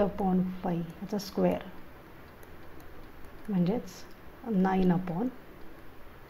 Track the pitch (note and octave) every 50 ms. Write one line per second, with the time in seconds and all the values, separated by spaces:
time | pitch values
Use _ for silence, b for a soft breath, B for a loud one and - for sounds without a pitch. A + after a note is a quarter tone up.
0 | G3+ F#3+ - - G3+ F#3 F#3 F#3 F3+ F#3 F#3 - - F#3 F3 E3 E3+ D#3+ E3 -
1 | G3 F#3 - G3+ - - - - F#3 F3+ F3+ - - - - - - - - -
2 | - - - - - - - - - - - - - - - - - - - -
3 | - - - - - - - - - - G#3 F3+ F3 E3 G#3+ B3 - - - -
4 | - - - - - - - - - A#3 A3 F#3 F#3 F#3+ F#3+ F#3+ F#3 F3+ F3 F3+
5 | F#3 - D#3+ F3 A#3 C4 - - - - - - - - - - - - - -
6 | - - - - - -